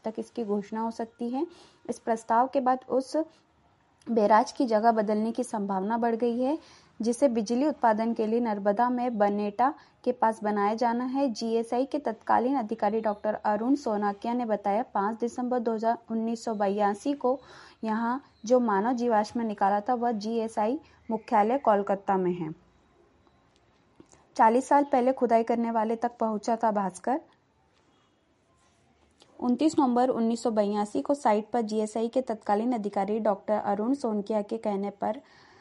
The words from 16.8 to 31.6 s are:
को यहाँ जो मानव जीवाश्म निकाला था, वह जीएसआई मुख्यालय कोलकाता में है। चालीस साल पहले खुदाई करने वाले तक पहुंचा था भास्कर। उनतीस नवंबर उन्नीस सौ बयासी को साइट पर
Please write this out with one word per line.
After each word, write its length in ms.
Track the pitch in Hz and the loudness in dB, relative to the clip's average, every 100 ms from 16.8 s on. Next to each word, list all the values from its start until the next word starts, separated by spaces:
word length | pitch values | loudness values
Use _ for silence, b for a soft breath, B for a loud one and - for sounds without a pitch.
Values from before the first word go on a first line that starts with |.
| 202 208 285 | 0 0 -4
को 260 | 285 247 269 B B B B | -2 -2 -2 B B B B
यहाँ 400 | 220 214 233 262 b _ 214 | -4 -2 -2 -4 b _ 2
जो 140 | 254 | 2
मानव 340 | 233 196 226 | 4 2 2
जीवाश्म 480 | 247 240 214 214 240 | 0 2 2 0 -2
निकाला 400 | 226 208 196 208 | -4 0 0 2
था, 120 | 208 | 0
वह 180 | 247 240 | -2 -2
जीएसआई 680 | 220 214 233 226 226 214 311 b b - | -2 -2 -2 -2 -2 -2 -2 b b -6
मुख्यालय 460 | 220 - 226 208 269 | -6 0 2 2 2
कोलकाता 600 | 233 202 202 196 - 190 | 2 2 2 -2 0 0
में 160 | 180 | 0
है। 380 | 175 156 160 _ _ _ _ _ _ _ _ _ _ _ _ _ - - b _ - | -2 -6 -10 _ _ _ _ _ _ _ _ _ _ _ _ _ -20 -20 b _ 2
चालीस 320 | 226 233 254 | 4 4 4
साल 160 | 285 | 2
पहले 300 | 285 262 247 | 4 2 2
खुदाई 300 | 262 240 226 | 2 2 2
करने 280 | 226 233 233 | 2 -2 -2
वाले 240 | 226 220 226 | -2 -2 -2
तक 220 | 240 - | -4 -2
पहुंचा 380 | 220 208 - 226 | -4 -2 -2 0
था 160 | 226 | 0
भास्कर। 500 | 208 190 - - 294 - _ _ _ _ _ _ _ _ _ _ _ _ _ _ _ _ _ _ _ _ - | 0 -2 -4 -4 -4 -4 _ _ _ _ _ _ _ _ _ _ _ _ _ _ _ _ _ _ _ _ -6
उनतीस 400 | 247 247 311 320 | -2 2 2 4
नवंबर 300 | 269 240 262 | 4 4 2
उन्नीस 340 | 226 226 233 | 2 0 0
सौ 80 | 247 | 0
बयासी 500 | 214 202 208 208 285 | 0 2 0 -2 -2
को 120 | 277 | -2
साइट 360 | 285 240 214 214 | 0 2 2 0
पर 120 | 240 | -2